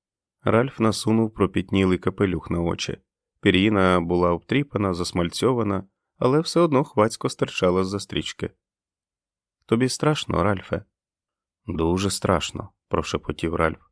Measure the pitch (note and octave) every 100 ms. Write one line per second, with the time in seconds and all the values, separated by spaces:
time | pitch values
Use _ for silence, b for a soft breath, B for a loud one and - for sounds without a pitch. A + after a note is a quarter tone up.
0 | _ _ _ _ - G#2+ C3 - A2 G2+
1 | - A2+ A2 - F#2+ G2+ F#2 G2 F#2+ F2+
2 | - F#2 G2+ E2+ - E2+ E2+ F#2 - -
3 | _ _ _ _ G#2 F#2 G#2 G#2 F#2 F2+
4 | E2+ F2 F2 E2+ - C3 C#3+ B2 G2+ E2+
5 | F2 F2+ F2 - A2+ B2 G#2 F#2+ F#2+ _
6 | _ - B2+ D3 E3 E3+ E3+ C3 D3+ -
7 | A2 - C3 - - - F#2 F2+ F#2+ G2+
8 | - D#2+ D2+ - - _ _ _ _ _
9 | _ _ _ _ _ _ - A#2 B2+ -
10 | D3 D3+ - E2 F#2 G2 - - - _
11 | _ _ _ _ _ _ - F2+ E2 F2+
12 | G2 - - F2 - - - _ _ E2
13 | D#2+ D#2 - - D#2+ E2+ E2 - _